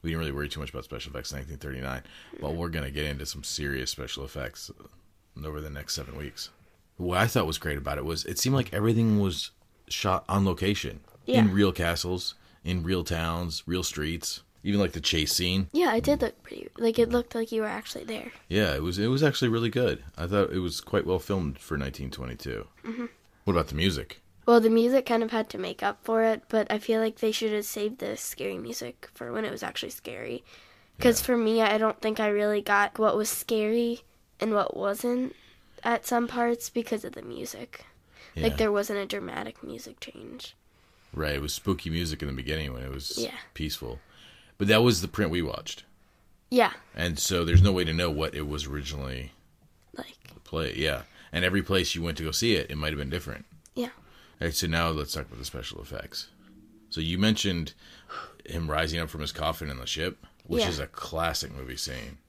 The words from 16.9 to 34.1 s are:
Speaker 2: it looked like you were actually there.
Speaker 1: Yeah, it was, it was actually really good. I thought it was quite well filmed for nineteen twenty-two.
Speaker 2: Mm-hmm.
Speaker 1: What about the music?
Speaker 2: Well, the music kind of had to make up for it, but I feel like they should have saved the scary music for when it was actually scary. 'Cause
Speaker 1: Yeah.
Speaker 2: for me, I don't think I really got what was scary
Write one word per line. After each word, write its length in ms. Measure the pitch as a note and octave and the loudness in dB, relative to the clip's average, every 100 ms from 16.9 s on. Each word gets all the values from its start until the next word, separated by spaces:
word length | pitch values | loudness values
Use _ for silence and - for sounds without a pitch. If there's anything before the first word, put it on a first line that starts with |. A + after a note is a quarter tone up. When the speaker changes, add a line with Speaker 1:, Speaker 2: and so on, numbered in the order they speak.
| A3+ | 4
Speaker 2:
it 100 | A#3 | 4
looked 240 | A#3+ A#3+ | 4 0
like 180 | A#3 A3+ | -6 -2
you 100 | A3 | -2
were 60 | G#3+ | -2
actually 360 | G#3+ G#3+ - | -6 -8 -12
there. 280 | A3+ A3 - - - | -8 -10 -10 -16 -2
Speaker 1:
Yeah, 260 | G2 G2 C#2 | 2 2 2
it 80 | |
was, 160 | D#2+ F2+ | 0 0
it 80 | A2 | 2
was 160 | C3 | 4
actually 240 | D3+ - B2 | 4 4 2
really 220 | A2+ A#2 | 2 2
good. 340 | A#2 A#2+ C2+ - - | 2 2 0 -6 -8
I 100 | F2 | 0
thought 240 | G2+ F#2+ | 2 4
it 80 | F#2 | 2
was 220 | F2 - | -2 -4
quite 240 | - G2+ D#2 | 0 0 2
well 140 | F2+ | 0
filmed 380 | - G2 D#2 C2+ | 0 0 0 -4
for 180 | - D2+ | -4 -4
nineteen 340 | C2+ C2+ C2+ | -4 -6 -8
twenty-two. 560 | C2 B1 A#1+ C2+ A1 - - | -8 -10 -8 -8 -8 -10 -14
Speaker 2:
Mm-hmm. 220 | - A#3 A#3 - _ _ - | -10 -8 -8 -12 _ _ 2
Speaker 1:
What 80 | |
about 140 | - - | 2 2
the 80 | C#2+ | 2
music? 460 | F#2 D2+ - - _ - - | 0 0 -6 -16 _ -4 6
Speaker 2:
Well, 140 | A#3 | 8
the 100 | A3 | 8
music 360 | A3+ A#3 C4 B3+ | 4 6 4 4
kind 180 | A3+ | 0
of 80 | A3 | 2
had 180 | A3+ A3 | -2 -2
to 60 | G3+ | -6
make 240 | F3+ F#3+ | -8 -2
up 180 | G3+ - | -4 -4
for 200 | - A3+ | 0 2
it, 200 | A3+ A3 - | 4 2 0
but 200 | A3 G#3 | 0 2
I 60 | G#3+ | -2
feel 200 | - A3 | 2 2
like 180 | A3 G#3+ | 2 0
they 120 | A3 | 0
should 220 | G#3+ A3 | 0 0
have 120 | G#3+ G#3 | 0 -4
saved 340 | G#3+ G#3 B3+ | -4 -4 -4
the 180 | - - | -8 -6
scary 400 | - - - G3 | -8 -6 -6 -6
music 520 | - A#3+ - - - | -8 -8 -10 -12 -20
for 180 | - - | -12 -6
when 140 | A3 A3 | -4 -4
it 60 | |
was 120 | - | -4
actually 280 | - - - | -6 -6 -8
scary. 520 | - - - A#2 A#2 - - - - _ - | -10 -12 -10 -8 -10 -12 -20 -20 -20 _ 2
'Cause 220 | B3 A#3 | 4 4
Speaker 1:
Yeah. 40 | - | 2
Speaker 2:
for 100 | A#3+ | 2
me, 240 | A3 A3+ | 4 4
I 160 | A3 G#3+ | 4 4
don't 240 | A3 G#3+ | 2 0
think 180 | A3 G#3+ | -2 0
I 80 | G#3+ | 2
really 340 | G#3 G#3 G#3 | 2 2 0
got 380 | G3+ G3+ G3+ - | 2 2 2 4
what 160 | A3 G#3 | 2 4
was 140 | G#3+ | 0
scary 720 | - - A3 G#3+ A#3 A#3 A#3 - | -4 0 0 2 2 2 -2 -10